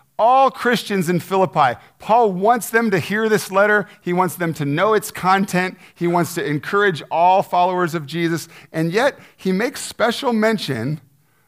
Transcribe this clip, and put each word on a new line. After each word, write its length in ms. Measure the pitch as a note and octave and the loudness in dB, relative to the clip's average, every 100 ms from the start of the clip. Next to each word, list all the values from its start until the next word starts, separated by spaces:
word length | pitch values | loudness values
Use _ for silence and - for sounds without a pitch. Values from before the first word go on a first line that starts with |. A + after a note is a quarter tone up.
| _ - | _ 0
all 360 | A3 C4 C4+ | 2 4 2
Christians 560 | - A#3 A#3 - G3+ E3 | 0 0 0 0 -2 0
in 100 | F3+ | -2
Philippi, 580 | - F#3+ F#3 D#3+ C3+ A2 - _ | 0 0 2 2 2 0 -12 _
Paul 320 | - A#3 A3 | 0 2 2
wants 400 | F3+ G3+ A#3+ - | 2 0 0 0
them 220 | A3+ A3+ | 0 2
to 80 | F#3 | 0
hear 280 | - G#3+ A3 | 0 -2 0
this 220 | G#3+ - | 0 0
letter. 380 | F#3+ G#3 G#3 - - | 2 4 2 -2 -8
He 120 | F3+ | -4
wants 240 | F3 F3+ - | 0 0 -2
them 180 | E3 | -6
to 100 | D#3+ | -4
know 300 | C#3+ D3 G#3 | -2 0 2
its 160 | G#3+ - | 0 -2
content. 680 | - F#3 F#3+ F#3+ F3+ F#3 - - | -4 0 0 0 -2 -2 -8 -20
He 140 | - E3+ | -4 0
wants 300 | F3 E3+ E3+ | 0 0 -4
to 80 | |
encourage 580 | D3 D3 - G3+ G#3 C#3+ - | -4 -4 -2 0 0 -2 -6
all 320 | D#3 F3 F#3+ | 2 4 4
followers 540 | - F3+ F3+ F3+ F3 E3+ | 2 0 0 0 -2 -4
of 100 | C#3 | -6
Jesus. 420 | E3 E3+ E3 - - - | -4 -2 -2 -8 -20 -10
And 200 | D#3+ E3 | -4 -2
yet, 260 | G3 C4+ - - _ | 0 0 -2 -16 _
he 140 | F#3+ | -2
makes 300 | F#3 C4 - | -2 -2 -6
special 520 | - - A#3 A3+ - | -14 -2 -2 0 -2
mention 680 | A3 A3 A3 - B2 B2 D#3 - _ _ _ | 0 0 0 -4 -4 -4 -6 -10 _ _ _